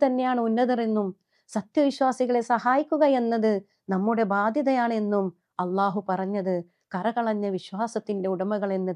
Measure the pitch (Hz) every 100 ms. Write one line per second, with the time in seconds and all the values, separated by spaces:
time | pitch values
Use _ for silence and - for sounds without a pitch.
0 | 254 254 254 240 226 226 247 240 220 214
1 | 190 - _ _ _ 214 - 311 277 262
2 | 262 240 247 240 226 226 240 262 302 302
3 | 294 254 233 233 220 196 - _ - 185
4 | 208 226 202 202 214 285 269 254 233 220
5 | 208 202 185 - _ - 180 190 196 202
6 | 190 190 190 202 185 180 170 _ - 185
7 | 220 233 226 208 202 185 - 196 226 214
8 | 214 202 190 180 196 208 202 190 185